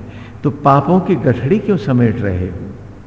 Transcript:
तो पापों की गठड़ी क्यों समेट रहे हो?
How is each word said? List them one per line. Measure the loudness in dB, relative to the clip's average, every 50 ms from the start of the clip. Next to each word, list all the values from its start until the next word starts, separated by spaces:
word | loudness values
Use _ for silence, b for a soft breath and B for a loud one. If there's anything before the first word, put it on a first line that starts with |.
| -10 B B B B B B -4 -4
तो | -4
पापों | -2 2 4 4 4 4 4 4 2 2
की | 2 2 0
गठड़ी | 2 2 2 2 2 0 0 0 0
क्यों | 2 0 -2
समेट | 0 0 0 2 2 2 2 0 0
रहे | -2 -2 -2 -2 -4
हो? | -4 -6 -8 -10 -12 -14 -16 -18 -18 -20 -20 -20